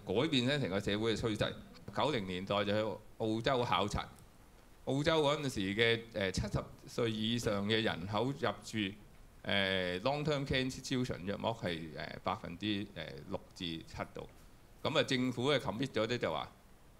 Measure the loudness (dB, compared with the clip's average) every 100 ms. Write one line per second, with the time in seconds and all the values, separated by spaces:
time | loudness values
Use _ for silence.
0 | 0 2 4 4 4 2 2 0 0 2
1 | 2 2 0 0 -2 -4 -14 -18 -6 0
2 | 2 0 -2 -4 0 2 2 2 0 -4
3 | -10 -4 0 2 2 2 4 2 2 -2
4 | -6 -12 -20 -20 -20 -20 -20 -10 -4 0
5 | 2 4 4 2 0 -2 0 4 4 4
6 | 0 -2 0 0 -2 -2 -4 -12 -8 -2
7 | 0 0 0 0 0 0 2 2 2 0
8 | 0 0 0 0 -2 -2 -4 -2 -2 -4
9 | -16 -20 -20 -8 0 2 4 2 2 0
10 | 0 0 0 0 0 0 0 -4 -2 0
11 | 0 -4 -4 -2 -2 0 -2 -4 -6 -8
12 | -8 -6 -4 -4 -6 -4 -2 -2 -4 -8
13 | -10 -10 -8 -8 -8 -8 -6 -6 -8 -8
14 | -8 -8 -12 -16 -20 -20 -20 -6 0 2
15 | 4 2 2 2 2 2 0 -2 0 2
16 | 2 0 0 -2 -4 -12 -20 -20 -20